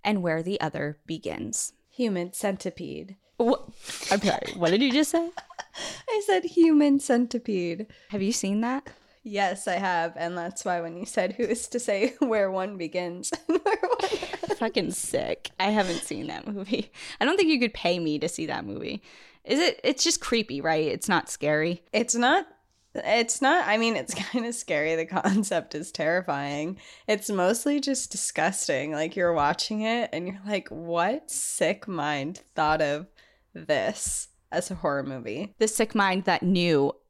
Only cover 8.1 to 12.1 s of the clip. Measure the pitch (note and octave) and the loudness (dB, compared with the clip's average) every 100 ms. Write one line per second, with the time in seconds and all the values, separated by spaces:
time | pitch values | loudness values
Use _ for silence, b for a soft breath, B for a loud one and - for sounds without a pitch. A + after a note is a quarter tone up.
8.1 | G#3 G3 A#3+ G3 G3+ A#3 C4+ - b b | -2 0 0 0 0 0 -2 -6 b b
9.1 | b A3+ G3+ G3 F#3+ - F3+ F#3+ F3 E3+ | b -6 0 0 0 -2 0 2 2 0
10.1 | E3+ E3+ F3+ E3+ F#3 G3+ F3 E3 E3+ G3+ | -2 -4 -4 -6 -6 -2 -2 -4 -8 -4
11.1 | - F#3 - G#3 A#3 - B3 A#3 G3+ A#3+ | 0 0 -2 -2 -2 -4 -4 -2 2 0